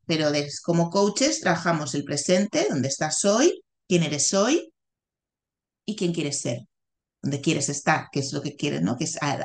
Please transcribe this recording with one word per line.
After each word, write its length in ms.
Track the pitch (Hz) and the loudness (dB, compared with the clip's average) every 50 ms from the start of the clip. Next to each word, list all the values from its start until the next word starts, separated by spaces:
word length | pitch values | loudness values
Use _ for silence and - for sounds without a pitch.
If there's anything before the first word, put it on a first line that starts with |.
| _ | _
Pero 260 | - 170 160 156 147 | -2 -2 0 2 2
des-, 300 | 147 147 147 143 - - | 0 0 -2 -4 -10 -8
como 280 | - - 165 170 170 170 | -2 0 2 2 2 2
coaches 520 | - 196 202 208 208 - 254 302 320 - | 2 2 2 2 2 2 0 0 0 0
trabajamos 540 | - 190 165 165 - 175 165 151 151 139 - | 0 0 0 0 0 0 0 0 -2 -4 -4
el 100 | 143 139 | -4 -4
presente, 640 | - 147 143 - - 185 185 202 208 - 302 381 415 | -4 -4 -4 2 2 4 4 2 2 0 0 0 2
donde 200 | 214 135 120 135 | 0 0 -2 -2
estás 360 | - - 160 156 - - - | -2 -2 -4 -4 -2 0 2
hoy, 360 | 202 208 226 285 349 - - _ _ _ _ _ | 2 4 6 4 4 2 0 _ _ _ _ _
quién 160 | _ 185 170 165 | _ 2 2 2
eres 300 | 143 147 143 - - - | 2 0 0 0 2 2
hoy 380 | 196 208 247 302 349 - - _ _ _ _ _ _ _ _ _ _ _ _ _ _ _ _ _ _ _ _ _ _ _ | 2 4 4 2 0 0 -4 _ _ _ _ _ _ _ _ _ _ _ _ _ _ _ _ _ _ _ _ _ _ _
y 100 | - 208 | -8 -4
quién 180 | - 185 175 170 | -2 0 0 0
quieres 280 | 165 147 143 139 - | 0 -2 -2 -4 -4
ser, 180 | - 131 123 - - _ _ _ _ _ _ _ _ _ _ _ | -4 -4 -6 -6 -8 _ _ _ _ _ _ _ _ _ _ _
dónde 200 | - 139 143 143 | -4 -4 -4 0
quieres 280 | - 165 156 151 - - | 0 0 0 0 0 -2
estar, 380 | 143 - - 170 156 139 - - | -4 -2 0 0 0 0 -2 -4
qué 80 | - 143 | -4 -4
es 120 | 131 - - | -4 -4 -6
lo 80 | 147 147 | -6 -6
que 120 | 151 - | -8 -6
quieres, 280 | - 151 143 139 147 165 | -4 -4 -4 -2 0 0
¿no? 140 | 190 127 | -2 0
Que 80 | - 160 | -2 -4
es 120 | - - - | -6 -6 -4
a, 120 | 151 143 - - | -4 -4 -4 -4